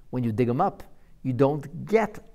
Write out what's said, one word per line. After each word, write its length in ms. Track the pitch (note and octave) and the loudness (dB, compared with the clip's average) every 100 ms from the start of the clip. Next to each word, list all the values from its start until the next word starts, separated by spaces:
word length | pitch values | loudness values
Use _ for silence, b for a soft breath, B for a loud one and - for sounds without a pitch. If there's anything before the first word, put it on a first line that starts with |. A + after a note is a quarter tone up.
| - | -8
when 120 | B2+ | -2
you 100 | A#2 | 0
dig 180 | A2 A#2+ | 2 2
'em 100 | B2 | 2
up, 220 | F#3+ - - b b b | 0 -2 -14 b b b
you 100 | C3 | -4
don't 540 | B2 C#3 D3+ - D3+ C3+ | 2 2 2 -6 -12 0
get 320 | A3 - - - | 2 0 -4 -10